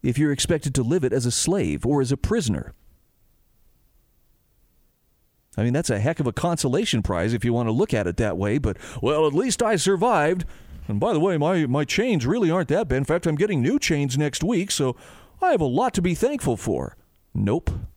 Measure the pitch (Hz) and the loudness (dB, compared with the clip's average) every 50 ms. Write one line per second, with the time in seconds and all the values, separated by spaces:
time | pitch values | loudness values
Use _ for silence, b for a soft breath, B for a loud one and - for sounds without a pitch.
0 | - 135 120 135 151 151 143 131 - - 175 151 - 143 131 139 123 113 160 185 | 0 0 0 2 2 2 2 0 0 0 0 -2 -2 -2 -2 -2 0 2 0 0
1 | 147 131 113 131 120 123 120 - - - 95 101 143 85 73 - - 117 143 143 | 0 2 0 0 0 0 -2 0 0 0 0 0 0 -2 -2 -2 0 0 2 2
2 | 131 120 139 139 - - 214 240 175 117 98 69 - - - _ _ - - _ | 2 0 0 -2 0 0 0 0 0 0 -2 -2 -4 -10 -16 _ _ -20 -20 _
3 | _ _ _ _ _ _ _ _ _ _ _ _ _ _ _ _ _ _ _ _ | _ _ _ _ _ _ _ _ _ _ _ _ _ _ _ _ _ _ _ _
4 | _ _ _ _ _ _ _ _ _ _ _ _ _ _ _ _ _ _ _ _ | _ _ _ _ _ _ _ _ _ _ _ _ _ _ _ _ _ _ _ _
5 | _ _ _ _ _ _ _ _ _ _ - - 104 120 123 147 170 - 120 98 | _ _ _ _ _ _ _ _ _ _ -4 -2 0 0 0 0 0 0 -2 0
6 | 101 139 165 - 151 123 107 - - 175 170 - - 143 123 156 240 - - 113 | 0 0 0 0 -2 -2 -2 -2 -2 -2 -2 0 -2 0 0 0 0 0 0 -2
7 | 98 - 95 85 85 110 117 117 - 120 117 120 120 113 110 120 202 - - 113 | 0 0 -2 0 0 0 -2 0 0 0 0 0 0 0 0 0 0 0 0 0
8 | 101 87 87 - 117 104 85 87 98 104 107 147 139 113 92 B B B B 123 | 0 -2 -2 0 -2 -2 0 -2 -2 0 0 0 0 -2 -4 B B B B -2
9 | B 120 151 151 160 151 139 160 233 262 208 - 240 214 220 175 - 185 196 180 | B 0 2 2 2 2 2 0 0 0 0 0 0 0 0 0 2 2 2 2
10 | 185 247 233 170 147 151 185 185 160 B B B B B B B B - 107 101 | 2 2 4 4 4 2 0 0 -4 B B B B B B B B -4 -2 0
11 | 135 220 226 151 160 196 180 156 147 160 190 175 156 120 123 143 151 - - - | 0 2 2 2 2 2 2 2 2 2 2 2 2 0 0 -2 -2 0 0 0
12 | 220 262 220 160 113 123 185 240 214 165 156 185 170 - 143 185 226 151 127 131 | 2 2 2 0 2 0 0 2 2 2 2 0 0 0 0 0 0 0 0 -2
13 | 139 - 156 170 - 170 151 147 185 214 202 143 117 139 269 285 - - 170 147 | 0 0 0 0 2 0 0 2 0 0 2 2 2 2 2 0 0 0 0 0
14 | 143 135 123 143 151 147 - - 151 180 240 165 185 202 - - 147 131 120 B | 0 0 0 0 -2 -2 -2 -2 -2 0 0 0 0 -2 -2 0 0 -2 -2 B
15 | B B B B B B B B - 370 320 214 156 135 120 165 240 254 - 196 | B B B B B B B B 0 2 2 2 2 2 2 2 0 2 0 0
16 | 170 185 175 - - 254 294 262 - - 120 95 - 117 92 64 65 - - - | 0 0 0 2 0 0 0 0 -2 -2 -2 -2 -2 -2 -2 -2 -4 -6 -10 -16
17 | _ _ _ _ _ _ _ - 98 98 110 170 - - - - - - - | _ _ _ _ _ _ _ -2 0 0 0 0 0 -2 -4 -4 -8 -12 -16